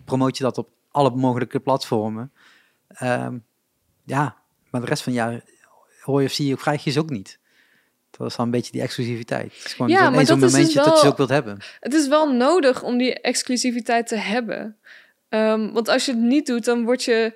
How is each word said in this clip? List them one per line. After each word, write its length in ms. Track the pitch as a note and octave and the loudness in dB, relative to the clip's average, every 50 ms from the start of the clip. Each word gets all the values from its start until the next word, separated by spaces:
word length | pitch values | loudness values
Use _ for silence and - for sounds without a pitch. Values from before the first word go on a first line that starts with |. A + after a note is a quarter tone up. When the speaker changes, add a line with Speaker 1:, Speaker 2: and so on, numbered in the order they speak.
| - | -8
Speaker 1:
promoot 320 | - C3 C3 C3 C3 C3 | -4 -2 0 0 0 0
je 60 | - C3+ | -2 -4
dat 140 | A#2+ - | -4 -4
op 120 | B2+ A#2 _ _ _ _ _ | -4 -8 _ _ _ _ _
alle 180 | - D3 C#3+ B2+ | 0 2 2 2
mogelijke 500 | A#2+ C3 C3 B2+ A#2+ A#2+ B2 - - C3+ | 2 2 0 0 0 0 -2 -4 -4 -4
platformen. 720 | - C3+ C3 C3+ - - B2+ A2 G#2+ A2 A2 A2 B2 C#3 _ _ _ _ _ _ _ _ _ _ _ | -2 0 -2 -2 -2 -2 -2 -2 -2 -2 -6 -8 -10 -12 _ _ _ _ _ _ _ _ _ _ _
Ehm, 500 | _ - - B2+ B2 B2 B2 B2+ B2 B2 A#2+ - _ _ _ _ _ _ _ _ _ _ _ _ | _ -12 -6 -4 -2 -2 -2 -4 -6 -8 -12 -14 _ _ _ _ _ _ _ _ _ _ _ _
ja, 300 | - B2+ C#3 D3+ C3 - _ _ _ _ _ _ _ | -6 -2 -2 -2 -2 -6 _ _ _ _ _ _ _
maar 120 | - B2 | -8 -6
de 60 | A#2+ | -4
rest 160 | - D#3 - - | -4 -4 -4 -4
van 100 | C3+ B2 | -4 -2
het 80 | A#2+ | -2
jaar 200 | A2+ A#2 A#2+ A#2+ - _ _ _ _ _ _ _ _ _ _ _ | -2 -2 -4 -8 -12 _ _ _ _ _ _ _ _ _ _ _
hoor 200 | - C#3 C3+ C#3 | -4 0 0 2
je 60 | C3+ | 2
of 60 | B2+ - | 0 0
zie 140 | - C#3+ | -2 -2
je 60 | C#3 C3 | -2 -2
ook, 60 | - | -2
krijg 240 | - D#3 D3 C#3+ - | -2 -2 -4 -2 -2
je 80 | D3+ | -2
ze 80 | B2 D3 | -2 -2
ook 100 | D#3+ D#3+ | -2 -4
niet. 300 | C3+ G2 F#2+ - - _ _ _ _ _ _ _ _ _ _ _ _ _ _ _ _ | -6 -10 -10 -12 -20 _ _ _ _ _ _ _ _ _ _ _ _ _ _ _ _
Dat 100 | - B2 | -12 -12
is 80 | A#2+ - | -8 -6
dan 100 | - A#2+ | -4 -4
een 60 | A#2+ | -2
beetje 200 | A#2 B2 - - | -2 -2 -4 -4
die 100 | - B2 | -6 -6
exclusiviteit. 720 | B2 B2 - - B2 A#2 A#2+ A2+ A#2+ - C3+ A#2+ A2 - - | -6 -6 -6 -6 -6 -6 -6 -8 -8 -6 -8 -8 -8 -10 -14
Het 100 | - - | -16 -16
is 80 | - - | -12 -6
gewoon 180 | - - - | -2 0 2
Speaker 2:
Ja, 60 | E4+ | 4
Speaker 1:
zo'n 80 | G4 F4 D4 | 4 4 4
Speaker 2:
maar 80 | B3+ | 4
Speaker 1:
één 80 | B3+ C#4+ | 4 4
zo'n 140 | - - C4+ | 4 6 6
Speaker 2:
dat 100 | - - | 6 6
is 60 | C4+ | 6
dus 100 | - D#4+ | 6 4
Speaker 1:
momentje 180 | D#4+ D4+ C#4 C#4+ | 4 4 4 4
dat 20 | D#4+ D#4+ | 6 6
je 20 | |
ze 40 | D#4 D4 | 6 6
Speaker 2:
wel 80 | D3 | 6
Speaker 1:
ook 60 | - | 4
wilt 120 | - C#3 A#2+ | 2 2 2
hebben. 280 | C3+ D3+ C#3 G#2+ G2+ G2+ - - - - | 0 0 -2 -4 -8 -14 -14 -18 -18 -12
Speaker 2:
Het 140 | - A#3+ C4+ | -6 -2 0
is 140 | D#4+ C#4+ | 0 2
wel 240 | C4 D4 D4+ D#4 D4 | 4 2 2 2 2
nodig 520 | B3+ A#3+ B3 C#4+ E4+ F#4 C#4 B3+ B3+ - - | 2 2 2 4 4 4 4 2 2 0 -2
om 140 | - B3 | -4 -2
die 220 | B3 B3+ B3+ - - | 0 0 0 -2 -4
exclusiviteit 840 | - B3 B3+ - - - B3+ A3+ - B3+ A#3 B3 - - A#3 A#3 A#3 | -4 -4 -4 -4 -4 -4 -4 -2 -2 -2 -4 -4 -2 -2 -2 -2 -2
te 80 | - A#3 | -2 -4
hebben. 600 | G#3 F#3+ F#3+ G#3 B3 A#3+ G#3 - - - A3 G#3+ _ _ - - - - _ _ _ _ _ | -6 -4 -4 -4 -4 -4 -6 -6 -8 -10 -12 -14 _ _ -20 -20 -20 -20 _ _ _ _ _
Ehm, 420 | A3 A3 A3 A3 A3 A3 A3 G3 | -2 0 2 2 0 0 -2 -2
want 160 | - A3+ A3 - | -2 -2 0 0
als 160 | B3 C4 - | 0 0 0
je 60 | C#4 | -2
het 100 | B3 A3+ | -2 0
niet 240 | A#3 A#3 C4+ D4+ D4 | 2 2 2 2 0
doet, 200 | - A#3+ A#3 A3 | 0 -4 -4 -2
dan 180 | A#3+ A#3+ A#3+ A#3 | -2 -2 0 0
word 200 | A3+ B3+ B3 - | -2 -2 -2 0
je 300 | B3+ A3+ A3+ A3+ A3+ A3+ | 0 0 0 0 -2 -4